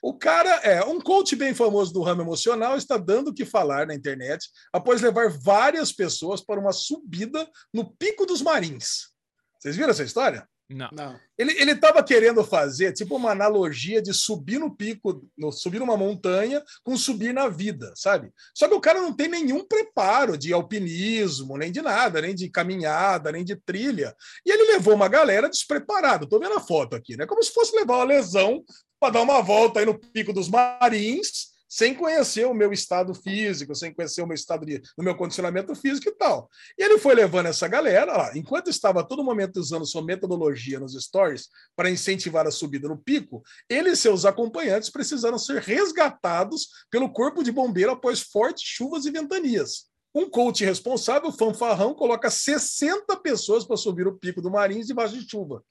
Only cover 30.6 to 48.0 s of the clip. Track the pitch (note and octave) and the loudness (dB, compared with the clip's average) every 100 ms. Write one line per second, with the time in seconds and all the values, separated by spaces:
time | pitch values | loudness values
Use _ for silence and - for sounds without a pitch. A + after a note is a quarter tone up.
30.6 | B3 B3 B3 A3 G#3+ C#4+ G#4+ - - _ | 2 4 2 2 -2 -2 -4 -8 -12 _
31.6 | _ - A#3 C4 E4 D#4+ B3 A3 B3 A#3 | _ 0 0 2 0 2 0 0 -2 2
32.6 | G#3 G3 - F3+ F#3 D#3 F#3+ G3 G#3+ D#3+ | 0 0 -2 -2 -2 -6 -6 -4 -4 -4
33.6 | C#3+ C#3 E3 D#3 D#3+ - E3+ D#3 - D#3+ | -8 -8 -10 -8 -8 -6 -6 -8 -6 -6
34.6 | D#3 C#3 - - F3+ E3+ F3 - F3+ F3+ | -6 -10 -10 -6 -4 -4 -6 -4 -4 -4
35.6 | G3 D4+ C#4 C#4 G#4+ - F4 C#3+ - _ | -6 -4 -4 -2 -4 0 0 0 -4 _
36.6 | - - G4+ G#4+ D4 B3 G3 F3+ E3+ D#3 | -20 -2 4 6 8 6 6 4 0 -2
37.6 | E3 A#3+ D4+ F#3 D4+ A#3+ B2 C#3 D3+ D#4 | 0 0 4 4 4 0 0 -4 -4 -4
38.6 | F4+ - G3+ F3+ E3 C4 C4 A3 F#3+ F#3+ | -2 0 2 2 -2 -4 -2 -2 -2 -4
39.6 | C#3+ E3 D3+ E3+ D#3+ F#3 F#3 F3 D#3 C3 | -6 -6 -6 -6 -6 -6 -4 0 0 -2
40.6 | B2 C3+ C3+ C3 - F#3+ F#3 B2+ - _ | -8 -8 -10 -12 -4 0 0 0 -14 _
41.6 | _ - F#3 F3+ - F#3+ F3+ D#3+ D#3 D3 | _ -4 -2 0 -2 -4 -2 0 0 -2
42.6 | D3 C#3 C#3+ D3+ - C#4+ - A2 _ - | -8 -8 -8 -10 -2 -2 -2 -18 _ -20
43.6 | _ B3+ F4+ E4+ A#3 F#3+ G3 G3 A#3 C#4 | _ 0 2 4 4 4 4 2 -4 -2
44.6 | D4 G3 G#3+ C#4+ C4+ D4 A#3 A#3+ - C4+ | 0 -2 -2 -8 -6 -2 -2 -2 -4 -6
45.6 | - B3 G4+ D#4+ D4 - F3+ E3+ F#3+ D#4 | -2 0 0 2 0 2 -2 -2 -2 -4
46.6 | - - _ A#3 B3+ - C4 D4 B3+ B3 | -10 -16 _ -2 -2 0 -2 0 -2 0
47.6 | B3+ F#3 G#3 B3+ | 0 2 0 0